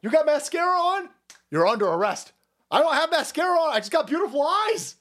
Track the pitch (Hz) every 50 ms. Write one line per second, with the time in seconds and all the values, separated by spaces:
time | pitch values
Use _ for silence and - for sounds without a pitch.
0 | - - 311 311 302 302 294 285 294 - - 339 349 359 370 359 339 349 370 392
1 | 370 320 _ _ _ _ - _ _ _ - 151 165 190 233 220 208 190 165 170
2 | 202 208 185 - - - _ _ _ _ _ _ _ _ - 226 302 330 294 277
3 | 320 320 339 311 269 - - 294 339 370 359 330 330 311 269 220 214 - - 320
4 | 302 - 285 330 392 320 226 285 285 311 359 403 427 427 440 349 - - - _